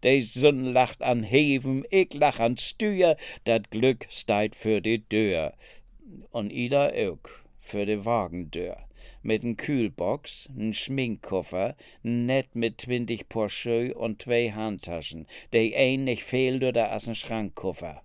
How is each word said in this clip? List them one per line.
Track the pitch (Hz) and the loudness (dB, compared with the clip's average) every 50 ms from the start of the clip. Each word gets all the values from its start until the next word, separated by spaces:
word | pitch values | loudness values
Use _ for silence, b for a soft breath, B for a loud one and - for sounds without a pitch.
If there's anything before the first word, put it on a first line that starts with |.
| - | 6
De | 123 135 139 | 6 6 6
Sonn | 120 110 - 123 131 147 143 131 131 | 4 0 -4 4 6 6 6 6 -2
lacht | 127 123 127 127 117 - - | 2 4 4 4 4 0 -4
an | - 127 123 120 110 | 0 0 2 0 0
Heven, | 98 117 135 151 147 139 131 123 139 131 135 139 - | 4 4 6 6 6 2 0 0 0 -2 -2 -2 2
ich | - 190 185 - - | 4 4 4 2 2
lach | 143 147 147 131 - | 2 2 2 4 4
an | 117 117 127 - | 2 2 2 0
Stüer, | - - - - 220 214 208 185 185 170 156 B B B B B B | -6 -10 -6 -2 -2 -2 2 6 6 6 6 B B B B B B
dat | - 117 113 101 - | 2 2 2 0 -2
Glück | - 107 117 131 131 110 - - | -2 2 4 4 4 2 -4 -14
steit | - - - - 110 101 107 104 - | -12 -10 -2 0 2 2 2 0 -2
für | - - 110 110 104 | -4 0 0 0 2
die | 92 110 113 113 | 2 2 0 0
Dör. | 110 _ 110 107 110 101 92 82 78 73 - B B B B B B B - - - 262 - - - - | 0 _ 0 2 2 2 2 0 0 -2 -6 B B B B B B B -20 -20 -20 -20 -20 -20 -20 -10
Und | _ 120 107 104 | _ -6 -6 -6
Ida | - 117 120 120 139 143 143 143 | -4 -4 -2 0 2 2 2 2
auch, | - - 110 98 82 - - - - - - - - - | 0 0 -2 -2 -2 -8 -14 -20 -20 -20 -20 -20 -20 -20
für | - - - 104 101 | -20 -8 -6 -4 -2
die | 101 107 104 98 | -2 -2 -2 0
Wagendör. | 113 120 113 98 87 80 90 85 78 - 82 87 87 90 - - - b b b b b b | 0 0 0 0 -2 -6 -8 -10 -8 -8 -8 -8 -8 -8 -12 -14 -20 b b b b b b
Mit | b - 110 107 117 | b -2 -2 0 0
n | 120 113 | -4 -6
Kühlbox, | - - - 147 131 113 101 - - 85 92 117 147 - - - - - - 131 127 | -4 -4 -2 0 0 0 0 -2 -4 -2 -2 -2 -4 -6 -14 -14 -14 -16 -14 -10 -4
n | 107 110 107 | -4 -4 -4
Schminkkoffer, | - - - 131 135 131 117 107 85 - - 98 92 82 - - 90 98 117 135 B B B B B B | -4 -6 -6 -4 -4 -2 -4 -4 -8 -8 -4 -4 -4 -4 -4 -4 -2 -2 -2 -4 B B B B B B
n | 117 120 120 120 | -4 -2 -2 0
Net | 123 131 135 131 _ _ | 2 0 0 0 _ _
mit | 120 113 117 104 - | -4 -4 -4 -4 -6
zwanzig | - 123 123 123 120 107 120 107 - - | -6 -4 -4 -4 -2 -4 -6 -8 -8 -8
Paar | - 113 107 101 | -4 -2 -2 -2
Schuh | - - - 120 117 117 120 127 - | -4 -6 -4 -2 0 0 0 -2 -4
und | - 113 117 110 - - | -4 -6 -6 -6 -6 -4
zwei | 127 120 120 120 113 | 0 2 2 2 2
Handtaschen, | 104 107 110 110 104 - - 90 87 82 78 - - 80 78 B B B B B - | -2 -4 -4 -4 -6 -6 -8 -8 -8 -8 -8 -8 -12 -12 -14 B B B B B 2
de | 117 113 113 107 | 2 2 4 4
ein | 139 139 127 131 135 135 | 4 4 4 4 0 0
nicht | 131 120 104 - | -2 -2 -4 -4
fehlt | - - 127 131 127 127 131 131 | -2 0 2 2 2 2 2 0
oder | 127 120 123 113 104 | 2 2 2 2 2
as | - 107 - - | -2 -6 -6 -6
n | 113 | -8
Schrankkoffer. | 107 - - 113 110 107 95 - - - 95 85 - 85 85 73 - - | -8 -8 -6 -6 -6 -6 -6 -8 -6 -6 -6 -6 -6 -10 -12 -14 -16 -20